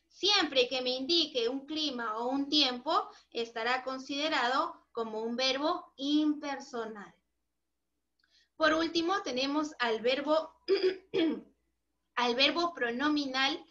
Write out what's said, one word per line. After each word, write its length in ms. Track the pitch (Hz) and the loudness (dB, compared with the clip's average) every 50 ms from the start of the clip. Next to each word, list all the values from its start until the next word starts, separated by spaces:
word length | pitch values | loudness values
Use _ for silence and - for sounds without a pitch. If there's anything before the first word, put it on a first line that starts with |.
| _ _ | _ _
siempre 600 | _ - 349 392 415 392 339 294 277 262 247 247 | _ -2 0 2 4 4 2 2 2 2 2 2
que 140 | 269 254 254 | 2 -2 -2
me 80 | 254 | -2
indique 580 | 254 262 269 294 349 339 311 302 - 240 226 240 | -2 -2 0 2 2 2 2 2 0 -2 0 0
un 180 | 269 277 277 | -2 -4 -6
clima 500 | - 311 311 311 285 247 240 233 220 214 226 | -6 -6 -4 -4 -4 -4 -4 -4 -4 -4 -4
o 100 | 240 254 | -2 -2
un 200 | 269 277 277 285 | -2 -2 -2 2
tiempo, 600 | 302 302 277 254 247 240 - 302 349 403 392 - - - _ _ | 2 4 4 4 2 -2 -2 0 0 0 0 -2 -12 -20 _ _
estará 520 | - 233 233 233 - 226 226 240 254 254 - | -6 -6 -6 -6 -6 -4 -2 0 0 -2 -2
considerado 1040 | 262 262 262 262 - 277 277 302 320 311 269 240 247 262 285 330 349 - - _ _ - | -6 -8 -8 -8 -6 -6 -4 -2 0 0 0 2 2 2 0 0 -2 -4 -12 _ _ -6
como 300 | 233 220 220 214 214 226 | -6 -6 -4 -4 -6 -6
un 140 | 233 240 | -4 -2
verbo 560 | 247 262 262 254 277 302 330 359 339 - - _ | 0 0 0 0 0 0 0 -2 -2 -6 -12 _
impersonal. 1160 | - 277 285 294 302 302 302 294 294 294 285 277 269 262 - 247 233 220 220 220 208 185 170 _ _ _ _ _ _ _ _ _ _ _ _ _ _ _ _ _ _ _ _ _ _ _ _ _ _ _ _ _ | -6 -2 2 2 4 4 2 0 0 -4 -6 -8 -8 -8 -10 -8 -8 -8 -8 -10 -12 -16 -18 _ _ _ _ _ _ _ _ _ _ _ _ _ _ _ _ _ _ _ _ _ _ _ _ _ _ _ _ _
Por 160 | - 320 311 311 | 2 2 4 4
último, 500 | 320 330 320 330 330 330 349 392 403 403 | 4 2 0 0 0 0 2 0 0 -2
tenemos 520 | 285 247 254 269 277 285 311 302 302 - - | -2 -2 -2 -2 0 0 0 -2 -2 -4 -2
al 220 | 247 233 220 220 | 0 0 0 0
verbo, 540 | 214 247 269 285 277 302 311 311 311 - - _ _ | 2 0 0 0 2 2 2 2 2 -2 -12 _ _
<clears throat> 1500 | - 381 370 370 370 - - - _ - 370 330 311 - - - - _ _ _ _ _ _ _ _ _ _ _ _ - | 0 2 4 4 0 0 0 -10 _ 0 2 2 2 0 -2 -8 -16 _ _ _ _ _ _ _ _ _ _ _ _ -4
al 180 | 247 240 247 233 | -2 0 0 4
verbo 380 | 254 269 294 - 339 339 339 - | 4 4 4 4 2 -2 -2 -2
pronominal, 880 | 262 247 233 240 247 285 302 302 294 277 262 262 262 269 277 320 - - _ | -2 -4 -2 -2 0 0 0 0 0 -2 -2 -2 0 0 0 -2 -4 -10 _